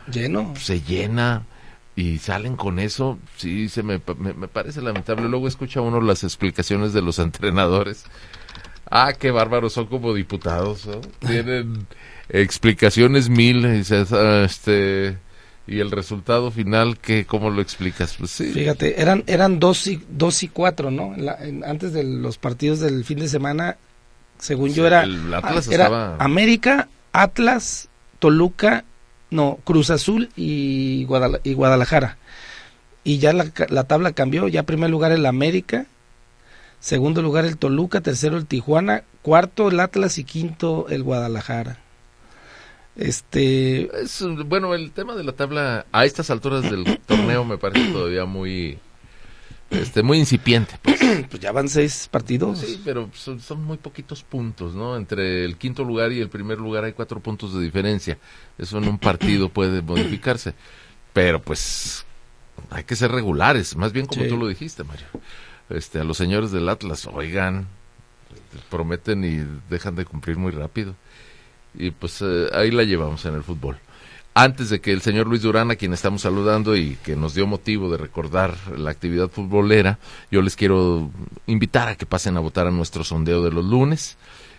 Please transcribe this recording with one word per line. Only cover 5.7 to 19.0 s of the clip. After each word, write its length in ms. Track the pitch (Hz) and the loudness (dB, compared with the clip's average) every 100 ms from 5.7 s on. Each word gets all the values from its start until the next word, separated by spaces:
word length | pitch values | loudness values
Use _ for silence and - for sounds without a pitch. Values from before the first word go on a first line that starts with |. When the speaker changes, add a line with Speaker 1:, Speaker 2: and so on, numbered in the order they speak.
| 131 | -2
Speaker 2:
uno 200 | 117 117 | 0 2
las 240 | 113 95 | 2 2
explicaciones 680 | 92 - 95 - 90 101 104 | 0 -2 -2 -2 -2 0 2
de 100 | 101 | 0
los 160 | 87 82 | 0 0
<laughs> 20 | |
entrenadores. 840 | 85 - 101 92 90 92 101 - - - - - - - - - - | -2 0 0 2 4 2 0 -8 -16 -20 -20 -20 -18 -18 -18 -16 0
Ah, 220 | 117 135 | 4 4
qué 160 | 135 135 | 2 2
bárbaros, 420 | 120 110 120 113 | 4 4 2 0
son 140 | 123 107 | -2 -4
como 260 | 127 117 | -2 -2
diputados, 760 | 104 92 95 90 85 98 101 104 | -2 -2 -4 -2 -2 -2 -4 -8
¿no? 140 | 104 120 - 123 | -10 -12 -8 -2
Tienen 600 | 117 117 127 117 113 98 - - - - | -2 0 -2 -4 -6 -10 -16 -20 -18 -2
explicaciones 1000 | 95 98 - 113 107 107 110 123 139 120 | 2 2 4 4 6 6 8 8 6 6
mil, 360 | 117 120 123 | 6 8 6
y 60 | 120 107 | 4 2
dices, 340 | 92 104 95 | 4 2 4
ah, 300 | 107 107 104 | 4 6 6
este, 720 | 95 - - 101 98 98 98 95 - - - - - | 4 0 2 2 4 0 -2 -4 -14 -20 -20 -18 -6
y 140 | 104 | -4
el 100 | 101 | -2
resultado 600 | 101 92 104 92 120 123 | -4 -6 -6 0 0 0
final, 480 | 113 98 110 117 117 | -2 2 2 2 0
¿qué, 260 | - 110 | 0 0
cómo 240 | 90 107 107 | 0 0 0
lo 120 | 101 | 0
explicas? 540 | 95 - 92 - 87 - | -2 -4 -4 -2 -4 -4
Pues 120 | 90 | -8
sí. 200 | - - | -6 -4
Speaker 1:
Fíjate, 480 | 151 147 135 147 | -2 -2 0 0
eran, 240 | - | 2